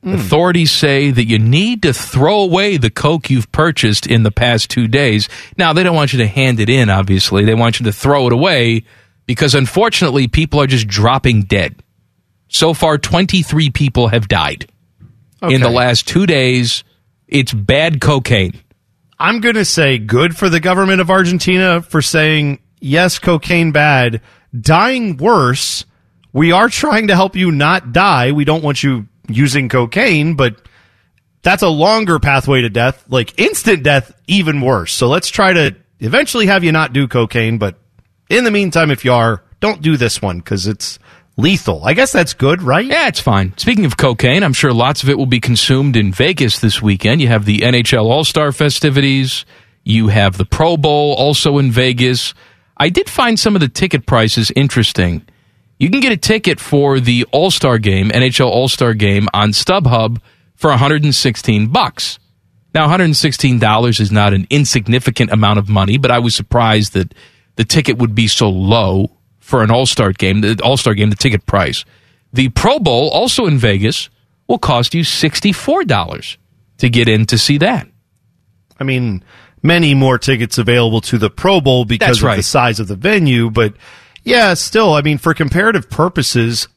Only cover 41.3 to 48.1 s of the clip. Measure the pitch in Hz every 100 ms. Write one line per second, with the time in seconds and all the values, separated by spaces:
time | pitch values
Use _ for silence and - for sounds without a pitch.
41.3 | - 113 113 - 80 87 165 262 - 165
42.3 | - 135 180 151 147 247 302 285 156 -
43.3 | 101 95 - - 233 170 - 139 117 123
44.3 | 156 190 127 143 117 123 139 135 143 131
45.3 | 123 117 117 - 131 143 117 101 92 139
46.3 | 180 123 - 110 - 104 98 107 139 127
47.3 | 113 104 107 120 123 117 123 110